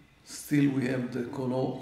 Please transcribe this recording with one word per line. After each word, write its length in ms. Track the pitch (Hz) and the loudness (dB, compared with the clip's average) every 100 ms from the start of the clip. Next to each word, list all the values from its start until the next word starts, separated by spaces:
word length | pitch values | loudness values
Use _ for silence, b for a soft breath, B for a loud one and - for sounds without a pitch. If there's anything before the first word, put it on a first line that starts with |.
| - _ | -20 _
Still 460 | - - - 147 139 | -18 -16 0 4 4
we 160 | 131 123 | 4 0
have 260 | 127 123 | 0 -2
the 120 | 123 | -4
cono-, 540 | 120 139 123 127 - - | -6 -4 -2 0 -2 -2